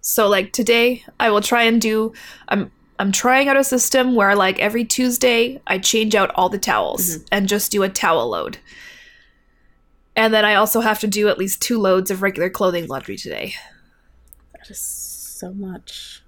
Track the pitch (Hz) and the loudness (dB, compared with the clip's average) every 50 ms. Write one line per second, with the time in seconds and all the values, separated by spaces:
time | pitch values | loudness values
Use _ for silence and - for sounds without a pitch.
0 | - - - - 220 202 208 196 190 202 - - 226 214 233 233 233 247 254 240 | -4 -2 0 2 2 2 2 2 0 -4 -4 -4 0 2 2 4 4 2 0 -2
1 | - - - _ - 233 208 208 208 - 240 240 233 226 226 233 220 220 214 220 | -8 -20 -14 _ 0 2 2 2 0 0 0 2 2 4 2 2 2 2 0 0
2 | 220 220 226 - - - - - - - - 202 - - _ _ _ _ _ - | -2 -2 -6 -12 -20 -20 -20 -20 -8 -4 -4 -4 -4 -6 _ _ _ _ _ -4
3 | 196 196 190 - - 247 254 262 285 277 269 277 277 - 262 247 - - - 262 | -2 -2 -2 0 2 2 4 4 4 6 6 4 4 4 2 2 2 4 2 2
4 | 254 254 254 226 202 196 202 208 190 185 190 - - 208 220 233 233 226 - - | 4 4 4 4 4 4 4 4 4 2 2 0 -2 0 0 0 -2 -2 0 0
5 | 254 254 240 240 - 254 240 233 233 247 262 277 _ - 185 190 190 - - 226 | 0 0 2 2 2 4 4 4 2 0 -2 -10 _ -4 -4 -2 -2 0 0 2
6 | 220 214 214 208 196 - - - 185 185 196 196 - - - 107 92 73 - - | 0 2 2 2 2 2 2 0 0 0 0 -4 -2 -2 0 0 0 -2 -4 -4
7 | 190 180 165 156 - - - 202 196 196 208 208 202 - - 202 196 190 196 - | -4 -4 -4 -8 -6 -4 -2 0 0 0 -2 -2 -2 -2 0 0 0 0 -2 -2
8 | - 190 165 160 117 120 104 85 78 - - - _ - - - - - - - | 0 0 2 2 0 -2 -4 -4 -6 -8 -10 -14 _ -20 -20 -20 -20 -20 -20 -20
9 | - - _ _ _ _ _ _ _ _ _ _ _ _ _ _ _ _ _ _ | -20 -20 _ _ _ _ _ _ _ _ _ _ _ _ _ _ _ _ _ _
10 | _ _ _ - 220 220 220 214 214 208 208 196 214 214 - 233 226 214 214 - | _ _ _ 0 2 2 4 2 2 4 4 2 2 2 0 0 0 0 -2 -2
11 | - 208 196 208 208 208 185 - 185 190 - - - - 240 226 202 190 185 190 | -2 -4 -2 0 0 0 0 0 -2 -6 -4 -6 -4 -2 -2 0 2 2 2 2
12 | 185 190 196 185 196 196 190 202 - - 269 - 208 185 175 175 165 147 135 135 | 2 -2 -4 -2 -2 -4 -2 -2 -4 -4 -2 -2 -2 0 0 -2 -6 -6 -10 -10
13 | - - 101 95 - - 76 53 - - - - - - - _ _ _ _ _ | -10 -10 -14 -12 -12 -12 -10 -10 -10 -10 -12 -14 -18 -20 -20 _ _ _ _ _
14 | _ _ _ _ _ _ - _ _ _ _ - - - 196 - - - - - | _ _ _ _ _ _ -20 _ _ _ _ -20 -20 -20 -14 -12 -12 -12 -12 -12
15 | - - - - - - - - - 180 190 196 202 185 180 - _ - - - | -14 -14 -14 -16 -16 -18 -16 -14 -14 -12 -12 -10 -10 -10 -12 -14 _ -18 -18 -18
16 | - - - - _ | -18 -18 -20 -20 _